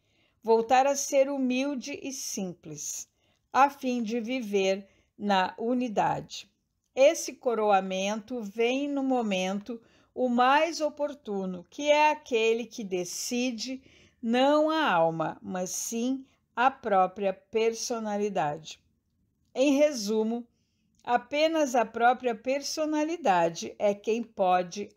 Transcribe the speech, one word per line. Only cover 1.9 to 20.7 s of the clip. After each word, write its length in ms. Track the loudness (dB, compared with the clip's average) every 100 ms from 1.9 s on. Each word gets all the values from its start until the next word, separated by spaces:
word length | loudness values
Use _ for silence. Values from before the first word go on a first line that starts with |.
| -10
e 100 | -10
simples, 960 | -10 -10 -8 -8 -10 -16 -12 -10 -12 -14 _ _ _ _
a 180 | 4 4
fim 320 | 2 -4 -4
de 180 | -4 -4
viver 680 | -4 -6 -2 0 2 0 -6 _ _ -6
na 380 | 0 2 0 -2
unidade. 920 | -2 -2 -2 0 0 -2 -8 -16 -18 _ _ _ _ 4
Esse 380 | 6 6 -4
coroamento 1080 | -6 -2 0 4 4 2 -2 -2 -4 -6 -8
vem 460 | -6 -2 0 0 -2
no 160 | -2
momento 760 | 0 0 0 0 -2 -4 -8 -12 -16 _ _
o 140 | -4 0
mais 540 | 4 4 4 2 0
oportuno, 840 | -4 -2 -6 -6 -8 -6 -6 -8 -12
que 220 | -2 2
é 180 | 4 4
aquele 560 | 2 -2 0 2 0 -4
que 180 | -10
decide 960 | -6 -6 -6 -8 -6 -2 -2 -4 -8 -12 -14 _ _ _
não 520 | -2 2 4 4 2
a 180 | 2 2
alma, 480 | 2 2 0 -4 -6
mas 300 | -8 -6 -6
sim 560 | -8 -6 -4 -4 -4 -8 _ _ 0
a 160 | 0
própria 600 | 0 0 2 2 0 -4
personalidade. 1500 | -4 _ -2 -2 -2 -6 -6 -4 -4 -2 -2 -2 -4 -12 -20 _ _ _ _ _ _ _
Em 200 | 0 4
resumo, 720 | 6 4 2 -2 0 0 -4 -8 _ _